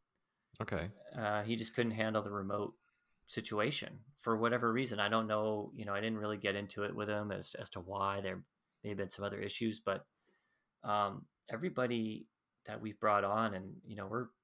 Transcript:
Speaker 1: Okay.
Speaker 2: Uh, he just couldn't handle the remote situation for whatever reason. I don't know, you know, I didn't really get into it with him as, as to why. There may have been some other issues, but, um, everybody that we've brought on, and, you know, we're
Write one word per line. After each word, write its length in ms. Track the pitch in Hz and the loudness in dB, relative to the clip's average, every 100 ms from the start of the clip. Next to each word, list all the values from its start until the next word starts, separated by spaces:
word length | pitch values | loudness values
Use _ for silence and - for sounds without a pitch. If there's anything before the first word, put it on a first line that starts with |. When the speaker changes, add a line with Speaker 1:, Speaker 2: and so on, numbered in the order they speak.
| _ _ _ _ _ - | _ _ _ _ _ -10
Speaker 1:
Okay. 300 | 117 90 87 - - - | -4 -2 -2 -6 -12 -2
Speaker 2:
Uh, 280 | 107 104 | 0 0
he 120 | 107 113 | 2 0
just 180 | 110 | 0
couldn't 180 | - 117 | 0 0
handle 280 | 110 110 107 | 2 2 2
the 100 | 101 | 0
remote 440 | 101 98 104 101 - _ _ _ _ - | -4 -2 -2 -2 -6 _ _ _ _ -6
situation 760 | - - 104 113 147 - - 107 - | -6 -2 2 2 0 -6 -12 -18 -6
for 180 | 120 110 | 0 4
whatever 340 | 117 120 120 | 4 4 4
reason. 280 | 117 127 104 | 2 2 2
I 100 | 104 | 4
don't 180 | 110 110 | 4 4
know, 440 | 107 107 107 104 - | 2 4 0 -2 -6
you 100 | 101 | -2
know, 80 | |
I 80 | 101 | 0
didn't 160 | 113 110 | 0 0
really 200 | 104 107 | 0 0
get 180 | 101 101 | 2 0
into 280 | 101 - | -2 -2
it 120 | 104 - | -2 0
with 140 | 104 | 0
him 220 | 104 107 | 0 0
as, 240 | 95 95 - | -4 -6 -8
as 140 | 104 | -8
to 80 | 98 | -8
why. 420 | 90 98 98 98 | -6 0 0 0
There 220 | 95 92 - _ _ _ | -2 -4 -10 _ _ _
may 60 | 104 | -6
have 80 | 98 | -4
been 120 | 95 | -4
some 160 | - 101 | -2 -4
other 140 | 98 | -2
issues, 400 | 101 - 113 110 | -4 -2 -2 -2
but, 260 | - 95 - _ _ _ _ _ _ _ | 0 -2 -2 _ _ _ _ _ _ _
um, 440 | 104 104 101 104 - _ - | 0 2 2 0 -12 _ -8
everybody 800 | 113 175 - 123 120 110 107 - _ _ _ - | -4 -4 0 0 2 0 -4 -10 _ _ _ -10
that 160 | 107 | -8
we've 180 | 107 104 | -6 0
brought 240 | 107 101 | 4 6
on, 300 | 98 107 113 92 | 4 4 2 0
and, 220 | 95 - - | -6 -12 -12
you 100 | 104 | -8
know, 120 | 98 | -4
we're 220 | 117 120 _ | -4 -4 _